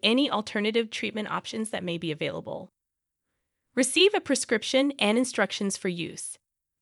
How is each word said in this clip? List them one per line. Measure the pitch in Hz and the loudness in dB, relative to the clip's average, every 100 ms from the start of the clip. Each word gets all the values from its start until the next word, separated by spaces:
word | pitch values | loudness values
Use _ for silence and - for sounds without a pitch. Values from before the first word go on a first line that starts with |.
any | 202 247 285 | 2 4 2
alternative | 208 214 214 208 226 226 | 0 -2 -2 0 0 -2
treatment | - 214 214 208 | -6 -6 -6 -6
options | 185 - 220 220 | -6 -6 -6 -6
that | - | -4
may | 180 170 | -4 -4
be | 190 | -4
available. | 151 151 156 - - 185 _ _ _ _ _ _ _ _ _ _ | -4 -4 -6 -8 -10 -12 _ _ _ _ _ _ _ _ _ _
Receive | 247 269 330 381 | 0 2 6 6
a | 403 | 6
prescription | - 262 - 220 - 262 285 277 | 0 -2 2 -2 2 4 4 2
and | 208 220 | 2 2
instructions | 254 - 196 - 202 - | 2 0 0 0 -2 -2
for | 190 | -4
use. | 170 165 160 - - _ _ _ _ | -4 -6 -8 -14 -16 _ _ _ _